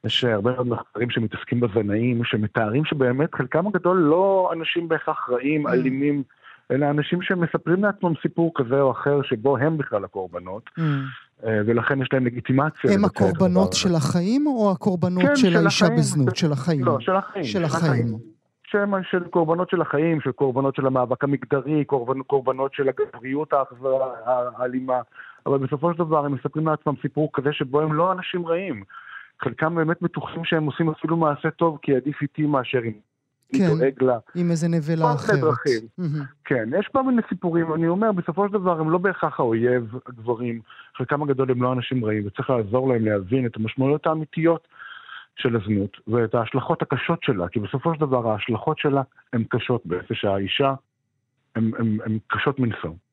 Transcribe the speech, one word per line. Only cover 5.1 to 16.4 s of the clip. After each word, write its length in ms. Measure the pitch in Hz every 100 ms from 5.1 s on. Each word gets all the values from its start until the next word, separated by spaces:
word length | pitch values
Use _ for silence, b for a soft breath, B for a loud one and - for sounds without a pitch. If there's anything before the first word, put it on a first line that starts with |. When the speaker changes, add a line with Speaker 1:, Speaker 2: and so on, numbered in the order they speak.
| 151 -
Speaker 1:
רעים, 360 | 123 135 156 147
Speaker 2:
Mm. 40 |
Speaker 1:
אלימים, 520 | 123 127 135 143 143 131 B B B _
אלא 200 | 131 147
אנשים 320 | 147 147 175
שמספרים 640 | 185 185 165 165 165 180
לעצמם 280 | 208 196 180 165
סיפור 300 | 170 - 165
כזה 260 | - 120 139
או 100 | 135
אחר 320 | 117 147 143
שבו 340 | 135 120 120 131
הם 200 | 147 160
בכלל 260 | 135 107
הקורבנות, 680 | 95 101 92 87 90 98 - -
Speaker 2:
Mm. 40 | 160 139 135 127 B _
Speaker 1:
אה, 160 | 113 110 104
ולכן 360 | 117 107 135
יש 60 | 127
להם 140 | 135 123
לגיטימציה 640 | 123 - 131 151 - 127
Speaker 2:
הם 60 | 107
Speaker 1:
לבצע 80 | 202
את 100 | -
הדבר 180 | 196 170
Speaker 2:
הקורבנות 320 | 185 180 190
Speaker 1:
הזה. 80 | 180
Speaker 2:
של 140 | 202
החיים 520 | 165 139 180 180 254 294
או 240 | 254 208
הקורבנות 520 | 185 - 180 180 180
Speaker 1:
כן, 120 | 226 294
Speaker 2:
של 140 | 208
Speaker 1:
של 60 | 170
Speaker 2:
האישה 280 | 165 -
Speaker 1:
החיים. 140 | 170 156
Speaker 2:
בזנות? 380 | 143 143 131
של 160 | -